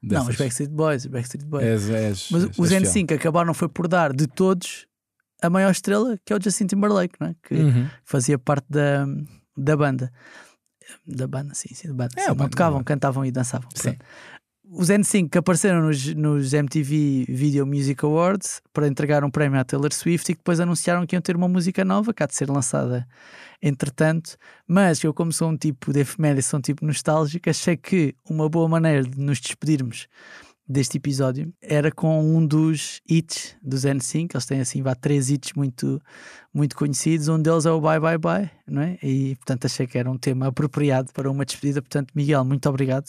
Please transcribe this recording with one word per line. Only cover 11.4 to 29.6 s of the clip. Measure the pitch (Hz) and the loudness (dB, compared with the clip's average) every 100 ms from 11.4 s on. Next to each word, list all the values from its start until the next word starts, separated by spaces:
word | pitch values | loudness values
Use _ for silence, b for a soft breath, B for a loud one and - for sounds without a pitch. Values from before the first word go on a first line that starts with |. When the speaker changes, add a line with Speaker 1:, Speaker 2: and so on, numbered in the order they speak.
| 143 | -8
Speaker 1:
sim, | 139 - - | -12 -14 -14
sim, | 170 | -10
da | |
banda, | 131 123 - | -6 -6 -4
Speaker 2:
É, | |
Speaker 1:
sim. | 392 | -2
Speaker 2:
a | |
Speaker 1:
Não | 135 | 0
Speaker 2:
banda, | 139 | -2
Speaker 1:
tocavam, | 123 175 139 | 2 2 2
Speaker 2:
a | |
banda. | 123 | -2
Speaker 1:
cantavam | 147 143 131 | -2 0 0
e | 131 | -2
dançavam. | 127 123 127 - - | -2 -4 -4 -10 -6
Speaker 2:
Sim. | - | -6
Speaker 1:
Pronto. | - B B B B _ _ _ | -6 B B B B _ _ _
Os | 170 175 | -2 2
N | 202 | 4
sync | 196 208 160 | 4 2 2
que | 180 | 2
apareceram | 165 175 208 175 | 2 2 4 4
nos, | 156 147 131 156 | 4 2 -2 -2
nos | 151 147 135 147 | 0 2 2 0
M | 143 | 0
T | 156 | -2
V | 139 151 147 135 127 | 0 2 2 0 -2
Video | 127 147 139 139 | 0 0 2 0
Music | 143 135 135 | 0 0 0
Awards | 151 156 175 196 - - _ | 0 2 2 0 -4 -12 _
para | - 147 | 0 0
entregar | 135 147 147 | 0 2 2
um | 143 | 2
prémio | 143 147 135 | 2 2 2
à | |
Taylor | 131 139 143 | 0 0 0
Swift | - - 170 - | 0 0 0 0
e | |
que | 175 | -4
depois | - 170 | 0 0
anunciaram | 175 170 - 175 175 | 2 0 0 0 0
que | 180 | -2
iam | |
ter | 175 175 | 0 0
uma | 180 | 2
música | 185 175 185 190 | 2 0 0 0
nova, | 196 214 - | 2 0 -2
que | |
há | 147 | -2
de | |
ser | - 139 | -2 -2
lançada | 139 135 143 131 123 123 B B B B B | 0 0 -2 0 -2 -6 B B B B B
entretanto. | 151 139 139 - 156 160 - - B B B | -2 0 -4 2 2 2 -4 -16 B B B
Mas | 180 196 151 | 4 4 4
eu, | 160 | 0
como | 147 165 | 0 -2
sou | 156 165 | 0 -2
um | 160 | 0
tipo | 156 139 - | -2 -4 -2
de | 143 | 0
efeméride, | 139 - 156 139 | 0 0 0 2
sou | 135 151 | 0 -2
um | |
tipo | 127 143 | -2 -2
nostálgico, | 156 143 - 156 151 165 - | -2 -2 0 2 2 -2 -2
achei | 156 - 170 | -2 0 -2
que | - 190 147 - _ | 0 2 2 -2 _
uma | 156 156 | -2 0
boa | 165 165 | 2 2
maneira | 165 160 143 | 2 4 2
de | 127 135 | 0 -2
nos | 143 135 | -2 -2
despedirmos | - - | -4 -6